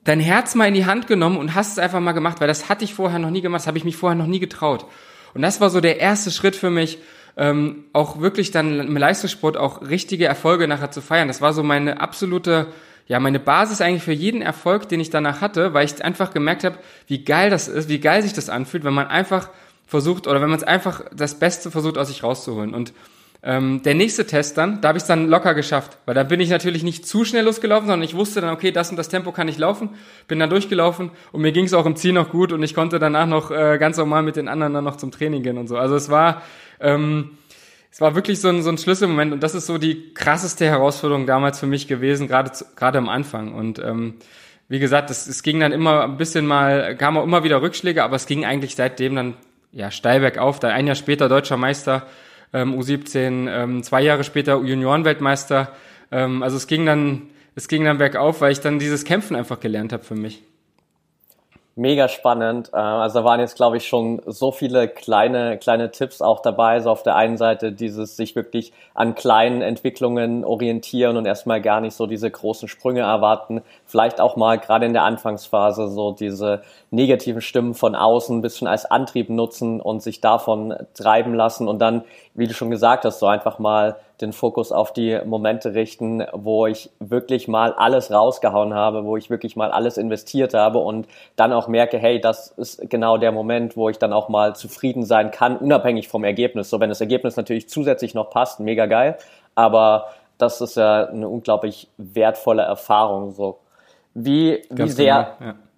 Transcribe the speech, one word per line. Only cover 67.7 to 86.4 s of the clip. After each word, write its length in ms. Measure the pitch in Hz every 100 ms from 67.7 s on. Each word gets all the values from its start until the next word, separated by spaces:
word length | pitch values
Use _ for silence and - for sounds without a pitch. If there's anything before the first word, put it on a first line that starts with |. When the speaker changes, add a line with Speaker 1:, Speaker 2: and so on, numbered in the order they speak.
Speaker 2:
dieses 420 | 101 113 104 107
sich 220 | - 110 -
wirklich 380 | 110 117 113 _ _
an 220 | - 117
kleinen 480 | 113 131 110 117 123
Entwicklungen 800 | 101 117 131 - 123 120 117 117
orientieren 720 | - 107 120 113 - 123 120 117
und 80 |
erstmal 380 | 107 101 - 110
gar 180 | 104 107
nicht 140 | 110
so 120 | - 110
diese 240 | 110 107
großen 380 | - 107 110 113
Sprünge 320 | - 127 123
erwarten. 640 | 107 107 104 110 - 113 - _ _
Vielleicht 340 | 113 117 -
auch 160 | - -
mal 220 | 113 113
gerade 260 | - 110
in 80 | 117
der 120 | 117
Anfangsphase 840 | 87 113 113 104 - 104 104 104 107
so 240 | 101 104
diese 480 | 104 107 98 104 101 - - _
negativen 500 | 113 127 127 127 117
Stimmen 320 | - 127 120
von 220 | 117 113
außen 420 | 98 110 117 117 117
ein 60 |
bisschen 240 | 113 - 107
als 180 | 110
Antrieb 460 | - 127 135 123 113
nutzen 500 | 113 113 - 117 113
und 220 | 92 110
sich 180 | 113 107
davon 540 | 113 113 113 110 107 - -
treiben 400 | - 110 113 120
lassen. 360 | 117 113 - 113
Und 100 | 107
dann, 260 | 113 117 117 - _
wie 120 | - 117
du 60 |
schon 160 | 113 117
gesagt 380 | 113 117 127 113
hast, 120 | 98
so 60 |
einfach 340 | 101 104 110 -
mal 380 | 107 107 107 107 _ _
den 140 | 110
Fokus 380 | 107 120 113 110
auf 200 | - 110
die 260 | - 113 110
Momente 500 | 110 110 107 110 117
richten, 480 | 107 110 - 113 113 -
wo 340 | 95